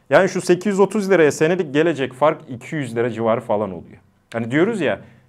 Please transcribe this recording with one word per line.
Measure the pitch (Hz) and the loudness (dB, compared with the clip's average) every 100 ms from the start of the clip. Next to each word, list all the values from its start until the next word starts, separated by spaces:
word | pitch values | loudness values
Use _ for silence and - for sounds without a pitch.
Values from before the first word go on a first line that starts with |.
| - | 2
yani | 143 190 | 4 4
şu | 185 | -2
sekiz | - 175 208 | 0 0 2
yüz | 196 | 2
otuz | 196 220 190 | 2 0 2
liraya | 180 147 | 4 4
senelik | 127 156 185 165 | 2 0 0 -2
gelecek | 143 170 139 131 | 0 0 0 -4
fark | - 151 160 - | 0 0 0 -8
iki | 127 - 160 | -14 -10 -8
yüz | 127 113 | -6 -2
lira | 123 | -2
civarı | 110 113 117 | -2 0 0
falan | 117 104 104 | 0 -2 -4
oluyor. | 85 - - _ _ _ | -8 -16 -20 _ _ _
Hani | 117 117 | -8 -2
diyoruz | 139 190 220 | 0 0 0
ya, | 135 98 - - | -2 -4 -8 -20